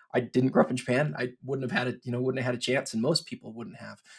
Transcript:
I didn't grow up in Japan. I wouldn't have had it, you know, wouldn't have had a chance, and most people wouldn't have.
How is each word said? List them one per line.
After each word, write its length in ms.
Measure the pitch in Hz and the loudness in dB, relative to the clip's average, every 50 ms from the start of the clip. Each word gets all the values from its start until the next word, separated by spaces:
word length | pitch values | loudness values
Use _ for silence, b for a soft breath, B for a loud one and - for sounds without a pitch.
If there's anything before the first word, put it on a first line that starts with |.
| b b | b b
I 80 | - 127 | 0 0
didn't 300 | 120 110 - 131 127 131 | 0 2 2 4 4 4
grow 120 | - - | 6 4
up 80 | - - | 4 4
in 60 | 127 | 2
Japan. 380 | 123 - - 123 131 151 151 - - | -2 0 2 2 2 2 0 0 -4
I 140 | 123 - - - | -4 -6 -6 -8
wouldn't 260 | - 127 139 135 135 120 | -8 -6 -6 -4 -4 -2
have 60 | 196 | -2
had 120 | - 123 127 | 0 0 -2
it, 120 | 123 - - | -4 -6 -4
you 80 | 127 | -4
know, 80 | 120 123 | -2 0
wouldn't 220 | 127 131 127 131 | 0 0 0 0
have 100 | 123 127 | 0 -2
had 60 | 123 117 | -2 -2
a 40 | |
chance, 300 | - 127 127 - - - | 0 0 0 0 0 -2
and 100 | - 110 | -2 0
most 240 | 113 147 165 - - | 2 2 2 2 0
people 260 | - 120 - - 113 | -4 -12 -12 -12 -12
wouldn't 260 | 110 117 117 - - - | -12 -10 -10 -12 -12 -14
have. 220 | 113 107 101 - - b b | -14 -14 -16 -16 -20 b b